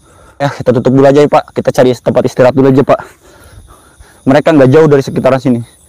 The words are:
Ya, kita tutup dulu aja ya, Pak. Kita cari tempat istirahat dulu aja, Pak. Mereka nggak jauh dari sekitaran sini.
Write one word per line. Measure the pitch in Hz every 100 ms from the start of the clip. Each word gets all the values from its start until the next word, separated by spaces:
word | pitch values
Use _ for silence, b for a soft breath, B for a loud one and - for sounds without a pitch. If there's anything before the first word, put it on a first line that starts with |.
| b b b b
Ya, | 139
kita | - -
tutup | 123 123 131
dulu |
aja | 139 143
ya, | 147
Pak. | 151 -
Kita | - 117
cari | 123 127
tempat | 123 - 131
istirahat | 131 - 123 135
dulu | 135
aja, | 135
Pak. | 131 143 B B B B B B B B B B B B
Mereka | - 143 151 160
nggak | 131
jauh | 143 160
dari | 139
sekitaran | - 135 127 131
sini. | 135 120 117 _